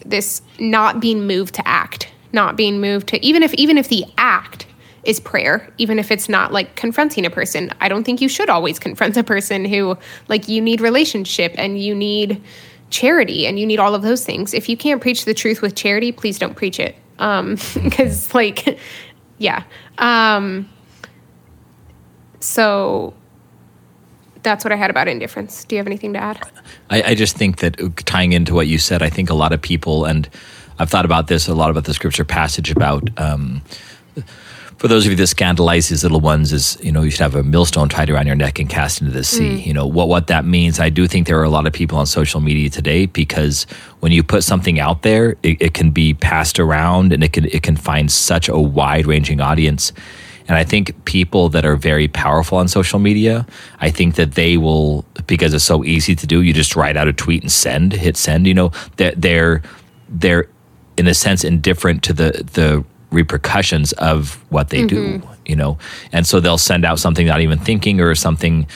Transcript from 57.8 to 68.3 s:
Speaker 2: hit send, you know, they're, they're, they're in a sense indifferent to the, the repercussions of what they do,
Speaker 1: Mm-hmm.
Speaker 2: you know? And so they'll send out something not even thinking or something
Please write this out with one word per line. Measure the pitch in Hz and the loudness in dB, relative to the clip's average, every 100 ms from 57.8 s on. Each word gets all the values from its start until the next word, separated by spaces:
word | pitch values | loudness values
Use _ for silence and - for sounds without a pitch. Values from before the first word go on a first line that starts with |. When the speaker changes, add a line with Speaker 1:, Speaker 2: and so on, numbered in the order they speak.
| 95 | 2
Speaker 2:
hit | 101 85 73 | 2 0 0
send, | - 80 95 | 0 2 4
you | |
know, | 92 90 - - - | 4 2 -2 -8 -2
they're, | 92 - | -2 2
they're, | 90 85 82 80 - - - _ - | 2 4 4 2 -2 -16 -20 _ -12
they're | 87 90 87 - _ _ _ _ - | -2 2 2 0 _ _ _ _ 0
in | 87 | 2
a | |
sense | - 104 92 | 2 2 0
indifferent | 85 85 92 87 92 78 | 2 2 2 0 2 0
to | - | 0
the, | 80 80 - - | 2 2 0 -4
the | - 78 76 71 _ - | 0 2 2 -2 _ -4
repercussions | 82 80 71 - 101 92 80 73 | 0 0 -2 -2 0 0 0 -2
of | - 80 78 71 - - | -2 0 0 -2 -8 -4
what | 76 73 | -2 0
they | 69 226 | 0 0
do, | - 202 - | 0 -2 -6
Speaker 1:
Mm-hmm. | - - - | -10 -14 -4
Speaker 2:
you | 156 | -2
know? | 71 76 - - - | -2 -4 -10 -18 -6
And | 85 85 | -2 2
so | 95 | 2
they'll | 85 82 | 4 2
send | - 90 | 2 2
out | 85 80 | 2 2
something | 90 82 85 | 0 2 2
not | 78 | 4
even | 80 78 | 2 0
thinking | - 107 104 98 | 0 0 2 2
or | 85 | 4
something | 80 87 | 2 0